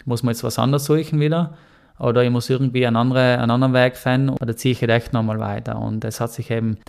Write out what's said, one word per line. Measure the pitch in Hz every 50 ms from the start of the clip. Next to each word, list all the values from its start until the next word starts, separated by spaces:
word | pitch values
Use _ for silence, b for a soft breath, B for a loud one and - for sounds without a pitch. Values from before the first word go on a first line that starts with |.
| -
muss | 131 120 113 -
man | 123 113
jetzt | - -
was | 113 - -
anderes | 117 127 139 147 143
suchen | - 151 156 156 151 156 151
wieder | 147 151 160 170 170 156 B B B B B B B B B -
oder | - 123 117 123
ich | 123 120
muss | 123 123 117 -
irgendwie | 131 127 135 123 120 127 123
einen | 120 117 113
andere-, | 120 127 131 131 127 123 123 123
einen | 120 113
anderen | 117 123 131 131 127
Weg | 127 123 127 127
finden | - - 127 127 131 135 135
oder | 131 - 127 117 113 -
ziehe | - 135 123
ich | - -
echt | 117 117 117 117 - -
nochmal | 117 110 110 107 110
weiter. | 110 104 101 113 117 120 110 110
Und | 113 110 107 110 110
es | 113 113 -
hat | 117 117 -
sich | - 113 -
eben | 113 113 113 113 110 - -